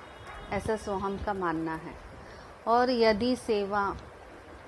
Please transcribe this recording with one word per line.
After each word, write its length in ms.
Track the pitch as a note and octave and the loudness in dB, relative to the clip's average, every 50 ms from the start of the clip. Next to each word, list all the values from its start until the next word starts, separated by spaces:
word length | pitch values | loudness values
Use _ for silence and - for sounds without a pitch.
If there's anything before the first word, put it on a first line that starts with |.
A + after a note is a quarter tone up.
| - - - - - - - - - - | -16 -16 -18 -16 -16 -14 -14 -12 -8 -6
ऐसा 240 | G#3 G3 - - A3+ | -4 -4 0 0 -2
सोहम 420 | G#3 - G#3+ G3+ F#3+ G3 G3 G3 F#3+ | -2 -2 -4 -4 -2 -2 -2 -4 -2
का 160 | - G#3+ G3+ | -2 -2 -2
मानना 420 | G3 F3+ E3+ D#3+ D#3+ E3 E3 D#3+ | 0 0 0 0 0 0 -2 -4
है। 180 | D#3+ D#3+ D#3 - - - - - - - - - - - - - - - A3 | -4 -6 -10 -12 -12 -14 -16 -16 -16 -16 -16 -16 -16 -16 -18 -16 -6 0 4
और 220 | A3+ A#3+ B3 B3 | 6 6 6 6
यदि 460 | B3+ A#3 A3+ A3 A3 G3 A#3 B3 B3+ | 6 6 8 8 6 6 4 2 2
सेवा 600 | A#3 - - A3 G#3 G3+ F#3+ G3+ G#3 G3 G3 - - - - - - - - - - - - - - - | 2 2 2 2 2 2 2 2 0 0 0 -2 -6 -8 -14 -16 -18 -18 -18 -18 -18 -18 -16 -18 -16 -12